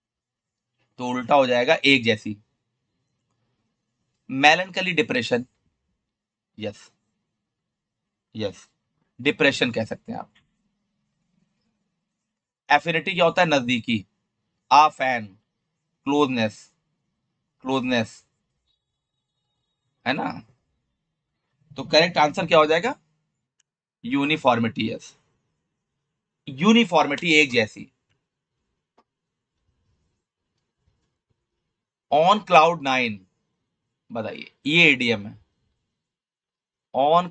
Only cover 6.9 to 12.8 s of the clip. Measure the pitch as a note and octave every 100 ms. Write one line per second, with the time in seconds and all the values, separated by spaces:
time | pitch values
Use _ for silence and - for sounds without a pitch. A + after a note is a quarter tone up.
6.9 | _ _ _ _ _ _ _ _ _ _
7.9 | _ _ _ _ A2+ G#2 F2+ _ _ _
8.9 | _ _ _ B2+ D3 C#3+ - B2+ A2+ A2
9.9 | - - - - _ _ _ _ _ _
10.9 | _ _ _ _ _ _ _ _ _ _
11.9 | _ _ _ _ _ _ _ _ D3